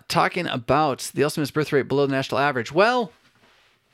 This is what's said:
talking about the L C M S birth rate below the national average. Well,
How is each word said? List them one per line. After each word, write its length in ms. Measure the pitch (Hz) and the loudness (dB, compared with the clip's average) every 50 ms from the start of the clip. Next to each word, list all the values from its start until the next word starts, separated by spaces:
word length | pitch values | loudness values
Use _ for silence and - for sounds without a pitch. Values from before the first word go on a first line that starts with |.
| - - | -6 -4
talking 380 | - 170 - 180 - 190 170 - | 0 0 0 0 0 -2 -4 -4
about 640 | - 127 113 - 131 147 156 139 123 - - - - | -4 -4 -2 0 2 2 2 0 -2 -4 -8 -8 -2
the 100 | - 139 | 0 0
L 60 | 151 | 0
C 100 | - 165 | 0 -2
M 40 | 151 | -4
S 80 | 123 | -2
birth 200 | - 156 147 - | -2 -2 -2 2
rate 160 | 156 139 120 - | 2 0 2 2
below 180 | 131 143 143 | 2 2 2
the 80 | 135 139 | 2 2
national 260 | 135 131 - 127 107 | 0 -2 -2 0 0
average. 340 | 139 147 135 127 110 - 139 | 0 0 0 -2 -4 -2 2
Well, 400 | 170 202 233 247 254 226 165 - _ _ _ _ _ _ _ _ _ _ _ _ _ _ _ | 2 4 4 4 2 -2 -4 -8 _ _ _ _ _ _ _ _ _ _ _ _ _ _ _